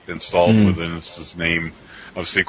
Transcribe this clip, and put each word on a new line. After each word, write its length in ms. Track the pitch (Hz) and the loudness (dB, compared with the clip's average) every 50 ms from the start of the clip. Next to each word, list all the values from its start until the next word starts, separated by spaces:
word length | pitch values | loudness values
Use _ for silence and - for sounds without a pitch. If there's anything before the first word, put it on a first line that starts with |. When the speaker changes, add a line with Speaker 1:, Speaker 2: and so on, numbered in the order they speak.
| - | -10
Speaker 1:
installed 480 | - 85 80 - - - 87 87 - 113 | -12 -10 -8 -6 0 2 4 6 6 6
Speaker 2:
Hmm. 120 | 110 104 | 6 6
Speaker 1:
with 120 | 95 92 82 | 4 4 0
an 140 | 85 82 85 | -4 -6 -8
instance 420 | 82 80 - - - 78 - - | -8 -10 -12 -12 -12 -12 -12 -8
name 380 | 87 85 82 85 82 82 82 82 - - - - - - - - | -4 -2 -2 -2 -2 -4 -6 -12 -16 -20 -20 -20 -20 -20 -12 -10
of 60 | 92 | -8
S 120 | 87 - - | -6 -2 -2
Q 120 | 98 92 | -2 -2